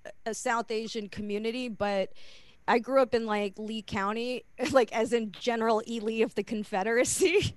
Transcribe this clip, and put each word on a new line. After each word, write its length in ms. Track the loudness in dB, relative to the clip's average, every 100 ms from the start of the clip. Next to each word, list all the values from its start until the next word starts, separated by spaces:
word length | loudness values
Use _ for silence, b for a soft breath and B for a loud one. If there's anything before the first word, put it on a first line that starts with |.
| -18 -10 -8
a 80 |
South 360 | -4 -2 -2 -2
Asian 380 | -4 -4 -8 -8
community, 600 | -8 -6 -4 -2 -4 -4
but 420 | -2 0 0 -2 -6 b b b b 2
I 100 | 2
grew 220 | 4 4
up 140 | 4
in, 100 | 2
like, 300 | 0 -2 -2 -6
Lee 240 | -8 -8
County, 640 | -4 -2 -2 -2 -4 -6 -8 -6
<laughs> 120 | 2
like, 200 | 4 4
as 220 | 0 0
in 180 | 0 -2
General 500 | -6 -2 0 2 2 0
E 120 | -6
Lee 200 | -2 0
of 140 | 0
the 80 | -2
Confederacy. 1120 | -4 -4 -2 -2 2 2 2 4 4 4 2